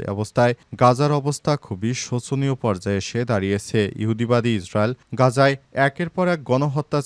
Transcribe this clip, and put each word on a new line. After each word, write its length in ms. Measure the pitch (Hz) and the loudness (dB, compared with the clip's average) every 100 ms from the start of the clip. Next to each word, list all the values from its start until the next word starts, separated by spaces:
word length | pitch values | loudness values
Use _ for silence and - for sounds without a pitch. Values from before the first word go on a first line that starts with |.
| - | -2
অবস্থায় 400 | 101 107 - 120 120 _ 104 | -6 -4 2 2 0 _ 2
গাজার 300 | 123 123 147 147 | 4 4 2 0
অবস্থা 300 | 135 143 - 147 - | -2 -4 -2 -2 -4
খুবই 260 | 95 110 127 - | -6 -4 -4 -4
শোচনীয় 500 | 123 - 135 139 131 | -6 -4 -2 -2 -2
পর্যায়ে 380 | 120 95 101 98 | -2 -2 -2 -4
এসে 160 | - 120 120 | -2 -4 -2
দাঁড়িয়েছে। 480 | 107 95 101 - 110 101 - | 0 0 -2 0 0 0 0
ইহুদিবাদী 480 | 107 113 117 120 117 110 | -2 0 2 2 2 -2
ইসরায়েল 300 | 87 107 107 127 - 117 | -2 -2 0 -2 -6 2
গাজায় 360 | 127 123 139 135 _ 127 139 | 2 4 2 2 _ 0 0
একের 220 | - 170 - | 0 -6 -2
পর 100 | 180 | -2
এক 60 | 170 117 | -2 0
গণহত্যা 480 | 127 143 139 143 147 | 0 0 -2 -2 -2